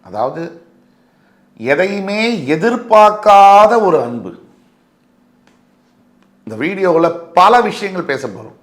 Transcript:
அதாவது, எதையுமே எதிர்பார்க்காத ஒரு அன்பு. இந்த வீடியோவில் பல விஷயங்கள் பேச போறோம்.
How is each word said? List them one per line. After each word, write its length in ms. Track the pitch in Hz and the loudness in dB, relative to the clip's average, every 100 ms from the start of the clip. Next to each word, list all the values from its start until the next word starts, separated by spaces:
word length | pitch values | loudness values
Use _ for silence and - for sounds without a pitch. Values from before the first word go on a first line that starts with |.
| _ | _
அதாவது, 360 | 101 127 156 170 - _ _ _ _ _ _ _ _ _ _ 113 | -6 -6 -6 -14 -16 _ _ _ _ _ _ _ _ _ _ -4
எதையுமே 480 | 147 190 202 190 208 226 226 131 160 | -2 -2 -4 -8 -6 -4 -4 -4 -2
எதிர்பார்க்காத 1160 | 220 240 240 214 214 214 214 202 196 202 214 233 202 | -2 -4 0 4 4 2 4 6 8 6 4 2 0
ஒரு 100 | 156 120 | 0 -2
அன்பு. 260 | 120 92 - _ _ _ _ _ _ _ _ _ _ _ _ _ _ _ _ _ _ _ _ - | -10 -14 -18 _ _ _ _ _ _ _ _ _ _ _ _ _ _ _ _ _ _ _ _ -18
இந்த 100 | 110 | -8
வீடியோவில் 560 | 156 196 185 165 170 170 - - | -8 -4 -2 0 0 -4 -4 2
பல 220 | 190 240 214 | 4 2 0
விஷயங்கள் 420 | - 202 185 160 | -6 -10 -8 -8
பேச 120 | 131 123 95 | -8 -8 -14
போறோம். 200 | - _ | -20 _